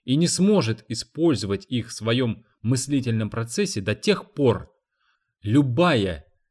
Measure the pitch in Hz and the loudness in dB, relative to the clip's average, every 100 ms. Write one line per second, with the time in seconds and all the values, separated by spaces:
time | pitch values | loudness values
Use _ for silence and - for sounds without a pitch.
0 | 123 139 170 - 196 202 113 113 - 113 | -2 0 2 2 2 2 0 -4 -6 -12
1 | - 147 165 117 101 98 - 123 117 - | -10 0 0 2 -2 -4 -2 -6 -6 -6
2 | 110 123 120 - _ _ 110 127 139 143 | -2 0 0 -4 _ _ -2 -2 0 -2
3 | 120 113 104 120 117 - 202 107 98 107 | 0 -2 -2 -6 -6 -4 -2 -2 -4 -2
4 | 214 190 - - 131 90 - _ _ _ | 0 0 -2 0 2 2 -4 _ _ _
5 | _ _ _ _ 101 135 135 120 175 127 | _ _ _ _ 0 2 2 2 2 2
6 | 95 78 - _ _ | 0 -4 -12 _ _